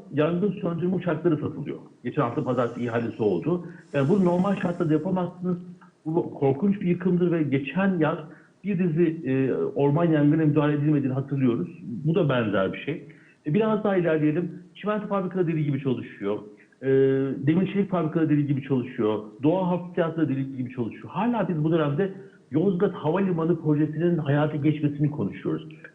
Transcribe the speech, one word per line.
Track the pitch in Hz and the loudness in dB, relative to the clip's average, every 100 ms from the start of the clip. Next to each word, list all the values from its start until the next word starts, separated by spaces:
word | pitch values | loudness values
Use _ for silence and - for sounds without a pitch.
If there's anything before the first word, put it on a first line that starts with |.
| - | -6
yangın | 143 156 175 202 - | 0 0 2 0 -2
söndürme | 175 165 180 180 | -4 -2 -2 0
uçakları | 175 156 175 147 | -2 0 2 0
satılıyor. | 131 - 147 139 - - | -2 -8 -10 -10 -14 -12
Geçen | 120 147 | -6 -2
hafta | 120 135 | -2 -2
pazartesi | 131 123 117 120 | -2 0 -2 -2
ihalesi | 120 117 117 - | -4 -2 -4 0
oldu. | 113 87 151 175 - - - | 0 2 0 -2 -4 -16 -6
Yani | 143 135 | 0 2
bunu | 202 175 | 4 4
normal | 180 196 190 | 4 2 0
şartlarda | 180 175 165 | -2 -2 2
yapamazsınız. | 151 190 180 170 - 180 170 - - - _ 156 | 2 0 -2 -4 -4 -4 -4 -6 -18 -20 _ -4
Bu | 170 - | -2 -2
korkunç | - 139 131 202 196 | -2 0 2 0 0
bir | 175 | 0
yıkımdır | 175 185 175 175 | 0 2 2 2
ve | 165 | 2
geçen | 143 135 - 185 196 180 | 0 -2 -2 0 0 2
yaz | 151 160 - - _ _ | 0 0 -8 -18 _ _
bir | 190 180 | -4 0
dizi, | 185 156 165 165 131 | 0 2 2 0 -2
e, | 131 131 | 0 2
orman | - - - 143 147 170 | 0 -2 2 2 4 4
yangına | 151 147 160 151 | 4 6 6 4
müdahale | 147 147 | 4 2
edilmediğini | 147 151 143 127 | 2 2 2 2
hatırlıyoruz. | 131 131 139 127 117 180 - | -2 -2 2 2 2 -2 -8
Bu | - 185 151 180 | -10 -4 0 2
da | 147 | 2
benzer | 127 107 98 95 | 2 2 0 0
bir | 92 | -2
şey. | 139 165 - - - _ 151 | -8 -8 -10 -20 -20 _ -2
E, | |
biraz | 185 220 214 | 0 2 0
daha | 214 185 | 2 2
ilerleyelim. | 165 160 151 156 - - - - | 2 2 2 0 -4 -8 -18 -10
Çimento | 202 214 208 | -4 -4 -2
fabrikaları | 196 180 185 165 | -4 -2 -2 0
deli | 156 | 0
gibi | 143 131 | 0 0
çalışıyor. | 135 113 - - 98 113 - - - - | -2 -2 -6 -8 -4 -4 -8 -20 -20 -8
E, | 131 135 135 135 135 - 135 | 0 4 4 2 -2 -2 2
demir | 170 190 | 2 2
çelik | 202 190 | 0 0
fabrikaları | 175 156 170 156 | 0 0 0 2
deli | 147 139 | 2 2
gibi | 131 | -2
çalışıyor. | - 131 117 - 107 107 - - | 0 -2 -2 -2 0 0 -6 -2
Doğa | 143 185 180 | 2 2 0
hafriyatları | 175 - - 165 160 143 | -2 -4 -2 -2 0 -2
deli | 131 135 127 | -2 -4 -6
gibi | 120 - | -8 -6
çalışıyor. | 110 - - | -8 -8 -10
Hala | 175 240 233 180 | -4 -2 0 -2
biz | 156 | 0
bu | 160 | 2
dönemde | 170 147 143 196 - - - - | 2 2 0 -2 -4 -18 -20 -4
Yozgat | 143 196 175 202 | 0 2 2 0
Havalimanı | - 151 185 190 165 165 160 | 0 -2 0 0 0 0 0
projesinin | 151 147 151 156 175 165 | 2 2 2 0 0 2
hayata | 135 147 151 151 | 2 2 2 2
geçmesini | 151 151 147 - 151 | 0 2 -2 0 0
konuşuyoruz. | - 98 - - 156 - - - | 0 -4 -4 -4 -4 -8 -18 -14